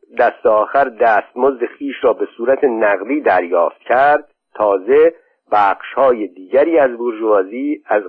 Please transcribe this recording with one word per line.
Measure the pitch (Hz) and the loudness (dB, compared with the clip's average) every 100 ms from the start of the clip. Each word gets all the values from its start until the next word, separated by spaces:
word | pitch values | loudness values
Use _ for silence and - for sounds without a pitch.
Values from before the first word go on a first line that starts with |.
| _ 120 | _ -2
دست | 123 - 123 | -2 0 0
آخر | 107 104 139 | 0 0 0
دستمزد | 135 110 117 104 - - 131 127 120 - | -2 0 0 0 -2 -2 -2 -2 -6 -8
خویش | 143 127 | -12 -2
را | 127 | -2
به | 110 101 - | 0 -4 -6
صورت | 117 135 | -2 0
نقدی | 139 113 107 98 98 147 | 0 0 0 -2 -4 -4
دریافت | 113 92 87 87 82 - | 0 0 0 0 0 -4
کرد، | - 120 139 147 - _ _ - | -2 0 2 0 -2 _ _ -2
تازه | 107 98 95 139 160 - _ _ _ | 0 0 2 4 4 0 _ _ _
بخش‌های | 104 101 - - - 131 120 98 | 0 0 -2 -6 0 0 0 -4
دیگری | 90 92 123 156 160 | -12 -4 0 2 2
از | 139 117 | 0 0
بورژوازی | 120 110 110 104 95 120 143 147 - | -6 -4 0 0 0 -6 -6 -8 -4
از | 107 | -4